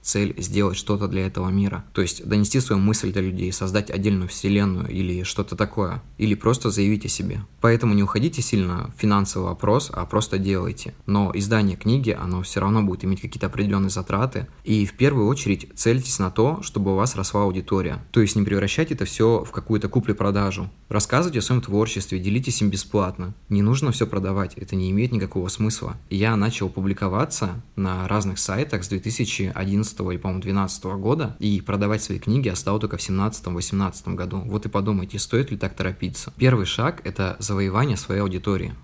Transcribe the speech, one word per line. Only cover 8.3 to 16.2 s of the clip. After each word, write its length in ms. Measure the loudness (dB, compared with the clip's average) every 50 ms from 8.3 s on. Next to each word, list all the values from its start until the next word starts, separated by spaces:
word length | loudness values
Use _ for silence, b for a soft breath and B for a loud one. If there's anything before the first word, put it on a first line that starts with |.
| 0 -2
сильно 500 | -2 0 2 0 0 0 -2 -4 -6 -8 -6
в 20 | 0
финансовый 480 | 2 2 4 4 2 0 -2 -2 -2
вопрос, 440 | -4 -4 -2 2 2 2 2 2 -2 -4
а 140 | -6 -4
просто 320 | 0 0 0 0 0 0 0
делайте. 560 | 0 2 0 0 0 -2 -4 -6 -10 -12 -14 -10 -4
Но 260 | 0 2 2 2 2 0
издание 420 | 0 0 2 2 4 4 2 0
книги, 400 | 0 2 2 2 2 2 0 -2 -2
оно 220 | -2 -4 -2 -2
всё 200 | -2 -2 -2 0
равно 220 | 2 2 4 4 4
будет 220 | 2 0 0 -2
иметь 160 | -2 -2 -2
какие-то 280 | -4 -8 -8 -4 -4 -4
определённые 420 | -2 0 0 0 2 2 2 0
затраты. 560 | 0 -2 -2 0 0 0 0 0 -2 -4 -8 -8 B B B
И 220 | 0 2 2 2
в 80 | 0 0
первую 320 | 2 2 4 4 4 4
очередь 420 | 2 2 0 0 0 0 -2 -2 -8 -4
цельтесь 440 | 0 2 2 2 2 2 0 0
на 120 | 0